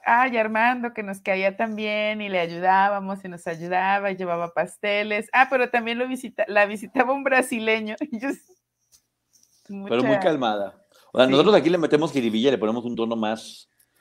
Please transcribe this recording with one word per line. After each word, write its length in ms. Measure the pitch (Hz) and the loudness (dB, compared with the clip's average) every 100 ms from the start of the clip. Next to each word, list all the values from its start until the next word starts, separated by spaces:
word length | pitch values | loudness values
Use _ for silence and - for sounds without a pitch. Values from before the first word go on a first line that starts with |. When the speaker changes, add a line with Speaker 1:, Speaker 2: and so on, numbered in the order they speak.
| - | 2
Speaker 1:
ay, 320 | 233 262 233 | 2 4 0
Armando, 560 | 220 220 240 254 240 | 0 2 2 0 -4
que 80 | 240 | -8
nos 180 | 196 196 | -10 -6
caía 380 | 208 190 196 190 | -2 0 0 -2
tan 180 | 226 214 | -4 -4
bien, 460 | 214 208 214 214 | -4 -2 -2 -4
y 80 | 202 | -2
le 100 | 185 | -2
ayudábamos, 880 | 170 170 185 190 202 202 196 196 190 | -2 0 4 4 4 0 -4 -8 -10
y 20 | |
nos 200 | 175 180 | -10 -10
ayudaba, 640 | 165 170 180 190 202 202 | -8 -4 -2 0 0 -2
y 60 | 185 | -4
llevaba 360 | 180 170 170 | -4 -4 -4
pasteles. 760 | 156 175 - 208 208 214 208 208 | -4 -4 -4 -2 -2 -2 -4 0
Ah, 140 | 247 262 | 2 2
pero 220 | 269 247 | 2 0
también 260 | 240 226 233 | -2 -2 -4
lo 100 | 254 | -4
visita-, 380 | 262 226 - 214 | -6 -8 -6 0
la 200 | 202 202 | 2 2
visitaba 440 | 208 208 262 247 | 0 -4 0 0
un 120 | 277 | 0
brasileño, 720 | 269 262 254 233 220 220 214 220 | 0 0 0 -2 0 0 -2 -8
<laughs> 120 | 302 | -8
y 80 | 220 | -6
yo 100 | 269 | -6
s-, 120 | 185 _ 370 _ _ _ _ _ _ _ _ _ _ - | -8 _ _ _ _ _ _ _ _ _ _ _ _ -14
Speaker 2:
Pero 120 | 202 | -10
muy 100 | 196 220 | -2 0
Speaker 1:
mucha 160 | 226 202 | 2 2
Speaker 2:
calmada. 560 | 185 151 117 104 98 - _ _ _ | 2 0 0 -2 -4 -10 _ _ _
O 60 | - | 2
sea, 80 | 131 | 4
Speaker 1:
Sí. 60 | |
Speaker 2:
nosotros 240 | 135 190 196 | 6 6 6
aquí 160 | 147 | 4
le 80 | 180 | 2
metemos 320 | 147 147 160 | 2 2 2
jiribilla, 400 | 135 113 110 135 | 0 0 2 2
le 80 | 117 | 2
ponemos 260 | 107 117 120 | 0 -2 -4
un 100 | 110 | -4
tono 200 | 113 113 | -4 -2
más 520 | 107 110 - - - _ _ _ | -4 -4 -10 -20 -20 _ _ _